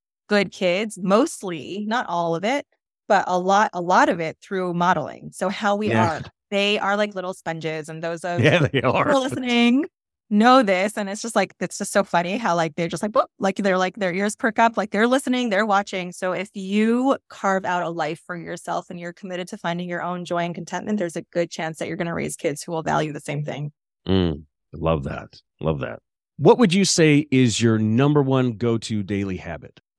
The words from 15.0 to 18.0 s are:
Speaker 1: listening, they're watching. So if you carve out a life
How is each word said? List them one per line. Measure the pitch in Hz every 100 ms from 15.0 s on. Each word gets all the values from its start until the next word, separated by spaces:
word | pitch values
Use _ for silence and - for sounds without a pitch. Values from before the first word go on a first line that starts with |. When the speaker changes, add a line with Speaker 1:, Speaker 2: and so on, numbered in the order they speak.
| 240
Speaker 1:
listening, | 262 262 247 240
they're | 196 220
watching. | 196 202 190 180
So | - 185
if | 175 196 202
you | 190 208 220 240 269 247 _
carve | - 196 190 190
out | 180
a | 165
life | 170